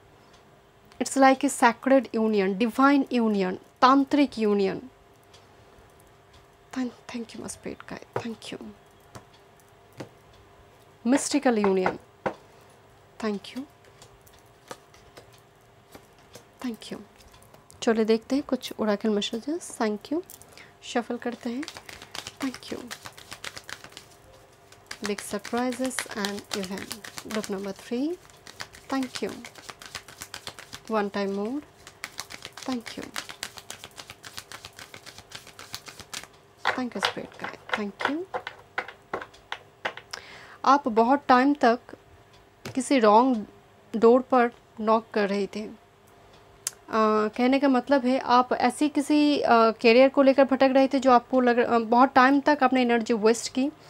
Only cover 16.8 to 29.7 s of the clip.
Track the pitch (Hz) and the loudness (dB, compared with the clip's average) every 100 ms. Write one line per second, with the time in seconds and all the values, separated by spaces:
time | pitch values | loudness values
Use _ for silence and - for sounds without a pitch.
16.8 | - - 202 - - - - - - - | -12 -16 -16 -20 -20 -20 -20 -20 -20 -4
17.8 | - 220 214 226 - 262 - 262 - - | 0 2 2 0 0 -4 -2 -6 -6 -4
18.8 | 214 202 220 208 202 233 220 339 - - | -2 0 0 0 -2 -6 -6 -8 -8 -6
19.8 | 220 208 - 311 - - - - - - | -4 -4 -6 -8 -8 -16 -20 -20 -20 -20
20.8 | - 247 226 240 240 233 240 240 311 - | -8 -6 -4 -8 -10 -8 -8 -8 -10 -14
21.8 | - - - - - - 269 247 - - | -18 -20 -16 -16 -14 -8 -8 -8 -12 -14
22.8 | 240 - - - - - - - - - | -14 -16 -18 -20 -20 -16 -14 -14 -16 -18
23.8 | - - - - - - - _ - - | -18 -20 -20 -20 -20 -20 -20 _ -20 -20
24.8 | - - 208 202 - 208 - 240 254 247 | -20 -10 -8 -8 -8 -10 -6 -6 -4 -4
25.8 | 262 - - 226 208 202 - 214 185 196 | -6 -6 -10 -6 -6 -6 -10 -10 -8 -10
26.8 | - 226 - - - 214 208 196 196 190 | -12 -14 -16 -16 -10 -8 -6 -8 -8 -12
27.8 | - 240 294 359 - - - - - - | -8 -6 -4 -6 -14 -20 -20 -18 -18 -20
28.8 | - 269 254 - 208 - - - - | -8 -6 -6 -8 -10 -10 -16 -20 -20